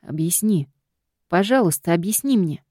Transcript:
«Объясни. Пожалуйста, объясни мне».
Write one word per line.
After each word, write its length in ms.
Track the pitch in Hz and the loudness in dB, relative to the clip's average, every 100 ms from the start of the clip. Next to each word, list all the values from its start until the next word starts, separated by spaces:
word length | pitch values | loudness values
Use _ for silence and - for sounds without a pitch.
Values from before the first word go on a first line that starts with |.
«Объясни. 680 | - 151 160 - 214 190 139 _ _ _ _ _ _ | -10 -4 -2 -2 0 0 -2 _ _ _ _ _ _
Пожалуйста, 640 | 175 196 262 196 - - | 0 2 2 2 0 -2
объясни 460 | 170 175 220 277 247 | -2 0 -4 0 0
мне». 260 | 170 143 _ | 0 -4 _